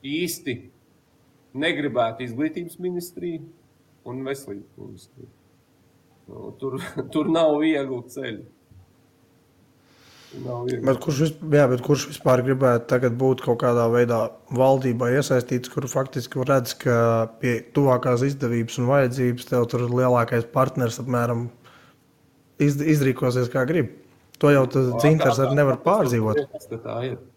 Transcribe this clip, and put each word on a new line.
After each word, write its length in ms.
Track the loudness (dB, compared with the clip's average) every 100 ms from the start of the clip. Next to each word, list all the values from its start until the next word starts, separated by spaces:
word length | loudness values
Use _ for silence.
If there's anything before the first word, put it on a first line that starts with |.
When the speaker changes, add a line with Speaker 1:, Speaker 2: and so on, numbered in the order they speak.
Speaker 1:
īsti 500 | -6 -4 -4 -6 -8 -10 -12 _ _ _ _ _ _ _ _
negribētu 680 | -4 -2 -2 -2 0 -2 -2
izglītības 560 | -10 -4 -4 -4 -12 -8
ministriju 640 | -8 -6 -10 -10 -8 -8 -12 -20 _ _ _ _
un 200 | -14 -10
veselības 560 | -8 -8 -10 -14 -16 -20
ministriju. 520 | -20 -20 -20 -20 -20 _ _ _ _ _ _ _ _ _ -20
Nu, 240 | -16 -16
tur, 260 | -10 -8 -8 -10
<laughs> 200 | -10 -4
tur 160 | -2 0
nav 300 | 2 4 4
vieglu 460 | 2 0 -2 -6
ceļu. 400 | -10 -10 -10 -10 -16 _ _ -20 _ _ _ _ _ _ _ _ _ _ _ _ _ -20 -20
Nav 320 | -14 -10 -6
vieglu. 180 | -6 -2
Speaker 2:
Bet 140 | 0 0
kurš 200 | -2 0
vis-, 140 | 0 -2 0
jā, 160 | 4 4
bet 160 | 2
kurš 240 | 2 0 0
vispār 340 | -4 2 2
gribētu 460 | 2 2 4 2 2
tagad 260 | 0 2
būt 300 | 2 2 2
kaut 160 | 0 0
kādā 240 | 2 2 4
veidā 320 | 4 4 2 -2 -6 -8
valdībā 640 | 2 4 4 2 0 0
iesaistīts, 580 | 0 2 0 0 -4 -4
kur 160 | -8 -4
faktiski 560 | -4 -4 -6 -8 -6
redz, 300 | 0 0 0
ka 220 | -4 0 2 4 2 -2
pie 260 | -2 -2 -2 -2
tuvākās 560 | 0 2 2 2 0 0
izdevības 540 | -2 -2 -2 -2 -2
un 80 | 0
vajadzības 560 | 2 2 0 -2 -2 -2
tev 220 | -2 0
tur 160 | -2 -2
lielākais 640 | 0 4 2 2 -2 -2
partners 480 | 0 0 0 -4 -4
apmēram 480 | -4 -2 0 -2 -6 -12 -20 -20 -20 _ _ _ _ _ _ _
iz-, 220 | 0 2
izrīkosies, 640 | 2 2 2 2 0 0 -2
kā 160 | -2
grib? 280 | 0 0 -2 -6 -20 _ _ 0
To 100 | 4
jau 140 | 4 4
tas 240 | 2 0
Speaker 1:
Tā, 80 | 2
Speaker 2:
Dzintars 400 | 4 4 4 2
Speaker 1:
tā, 60 |
Speaker 2:
arī 100 | 2
Speaker 1:
tā, 40 | 2
Speaker 2:
nevar 180 | 2 2
Speaker 1:
tā, 60 |
Speaker 2:
pārdzīvot. 580 | 2 2 2 2 2 0 -2
Speaker 1:
tas 180 | -10 -12
tā 240 | -12 -8 -8
ir. 140 | -8 -10 -14